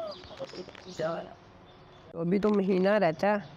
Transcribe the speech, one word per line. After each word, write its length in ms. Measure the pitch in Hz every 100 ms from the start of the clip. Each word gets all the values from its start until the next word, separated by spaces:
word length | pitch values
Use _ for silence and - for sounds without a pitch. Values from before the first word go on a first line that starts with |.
| 622 370 359 - - 170 180 - 190 175 160 165 - - - - - - - - -
तो 80 | -
अभी 200 | 170 196
तो 100 | 214
महीना 480 | 208 190 185 190 208
रहता 300 | 175 156 196
है। 160 | 208 170